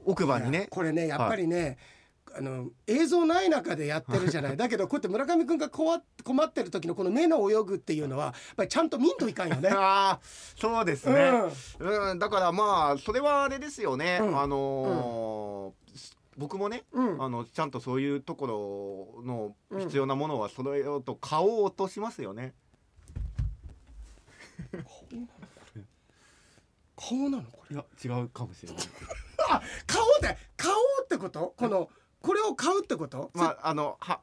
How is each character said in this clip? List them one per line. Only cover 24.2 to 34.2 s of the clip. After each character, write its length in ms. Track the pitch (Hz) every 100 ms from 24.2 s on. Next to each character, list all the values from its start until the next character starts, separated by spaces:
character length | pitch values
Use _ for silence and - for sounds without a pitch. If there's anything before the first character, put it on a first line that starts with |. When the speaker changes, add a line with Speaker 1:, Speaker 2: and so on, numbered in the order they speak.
| - - - - 135
Speaker 2:
顔 200 | 175 131 - -
な 100 | 240
の 60 | 240
こ 360 | - - - - 107
れ？ 60 | 101 _ _ _ _ _ _ _ _ _ _ -
顔 340 | - 254 277
な 80 | 262
の 60 |
こ 200 | 117 - -
れ？ 60 | 143
Speaker 1:
い 20 |
や、 80 | - -
違 180 | 123 123
う 80 | 120
か 160 | - 113
も 80 |
し 120 | 87 87
れ 80 |
な 60 | -
い。 40 | - - -
Speaker 2:
<laughs> 360 | - - - -
あ、 120 | - - - -
買 160 | -
お 20 |
う 40 | 453 587
っ 100 | 208
て、 100 | - - -
買 140 | 330
お 40 | 415
う 300 | 508 539 523
っ 20 |
て 100 | 247
こ 120 | 185
と？ 240 | 151 175 -
こ 120 | 240
の、 200 | 190 -
Speaker 1:
え？ 40 | _ _ _
Speaker 2:
こ 120 | -
れ 80 | 415
を 140 | 427 254
買 200 | 302 392
う 80 |
っ 40 | -
て 80 | 165
こ 120 | 139
と？ 240 | 131 -
Speaker 1:
ま 240 | 175 165 -
あ、 80 | 160
あ 40 |
の、 240 | 151 147 -
は-、 200 | - 160